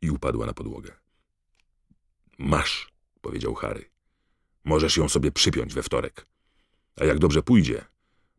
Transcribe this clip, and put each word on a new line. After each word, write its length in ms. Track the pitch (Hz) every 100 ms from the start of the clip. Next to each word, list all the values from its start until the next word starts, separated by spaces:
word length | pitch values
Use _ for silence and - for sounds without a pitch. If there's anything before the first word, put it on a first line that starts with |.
i 80 | 80
upadła 360 | 67 67 58 55
na 60 |
podłogę. 400 | - - - - - _ _ _ _ _ _ _ _ _ _ _ _ _ -
„Masz”, 540 | 69 73 - - - _ _ _
powiedział 340 | - - 57
Harry. 360 | - 52 - - _ _ _ _ _ _ _
„Możesz 320 | 73 78 78 80
ją 120 | 73
sobie 240 | - 73
przypiąć 420 | - - 62 58
we 80 | 64
wtorek. 440 | - 62 - - - _ _ _ _ _ _ -
A 40 |
jak 140 | 76 73
dobrze 240 | 80 76
pójdzie, 420 | - 117 67 - - _ _ _ _